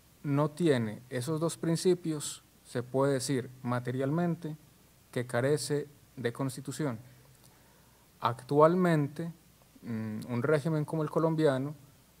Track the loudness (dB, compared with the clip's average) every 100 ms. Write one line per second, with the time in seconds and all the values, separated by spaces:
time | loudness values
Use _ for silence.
0 | _ -10 -2 2 0 2 2 4 0 -6
1 | -8 -6 -4 -2 -2 -2 -2 2 2 2
2 | 0 -6 -6 -12 -18 _ -10 -8 -2 0
3 | 2 2 0 -2 -4 -8 -4 -2 -2 -2
4 | -2 0 0 -2 -6 -12 -16 -20 -20 _
5 | _ -6 -2 0 2 0 0 -4 -4 -12
6 | -18 -6 -4 -2 -4 -6 -8 -6 -4 -6
7 | -12 -20 -20 -20 -20 -20 -20 -20 -20 _
8 | _ -6 -4 -4 0 6 8 8 4 4
9 | 2 -4 -10 -12 -20 -20 -20 -16 -8 -6
10 | -6 -8 -6 -2 2 2 2 -2 -2 -2
11 | -2 0 2 4 4 2 -2 -8 -18 -20
12 | _ _